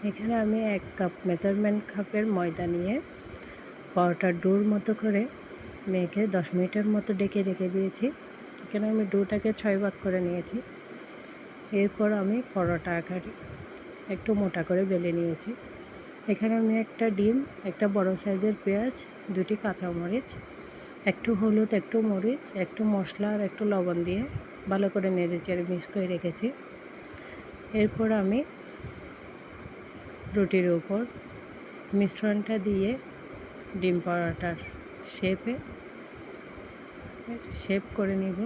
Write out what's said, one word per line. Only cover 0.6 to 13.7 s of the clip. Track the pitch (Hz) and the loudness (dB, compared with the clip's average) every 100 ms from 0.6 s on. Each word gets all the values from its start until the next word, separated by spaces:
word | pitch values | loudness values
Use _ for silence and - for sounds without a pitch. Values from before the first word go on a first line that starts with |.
| 220 196 | 2 0
এক | - - | -2 -2
কাপ | 180 - 185 | -2 0 0
মেজারমেন্ট | 170 196 196 208 208 208 | 2 2 4 4 2 0
কাপের | 202 202 214 220 | -6 -2 0 2
ময়দা | 190 175 165 175 | 2 2 0 0
নিয়ে | 175 180 254 - - - - - - - - - | 0 2 0 -2 -14 -14 -14 -14 -16 -16 -16 -2
পরোটার | - 175 170 190 175 | 4 4 6 2 4
ডোর | 185 196 | 4 6
মতো | 208 208 202 | 6 4 2
করে | 214 214 202 247 - - - - - - | 0 4 2 2 -4 -16 -14 -14 -10 0
মেখে | 185 175 202 214 | 2 2 2 2
দশ | 185 165 | 2 2
মিনিটের | 180 185 214 208 | 2 2 2 4
মতো | 208 202 | 2 2
ডেকে | 190 196 208 | 2 2 2
রেখে | 196 180 185 | 2 2 0
দিয়েছি। | 190 190 - 240 320 - - - - | 2 0 0 -2 -2 -14 -16 -16 -14
এখানে | - 214 214 | -4 0 2
আমি | 220 202 | 2 4
ডোটাকে | 196 196 208 220 | 2 4 2 2
ছয় | 214 214 190 | 2 2 4
ভাগ | 202 - | 2 0
করে | 196 185 | 0 2
নিয়েছি। | 175 175 170 233 - - - - - - - - - - - | 2 0 -2 -6 -8 -14 -16 -16 -16 -16 -16 -18 -18 -16 -2
এরপর | 208 202 - 214 | 2 2 4 4
আমি | 214 190 226 254 | 4 2 0 0
পরোটা | 196 175 170 180 170 | 0 2 2 0 -2
আকারে | 165 180 - - - - - | -2 -6 -6 -12 -14 -14 -14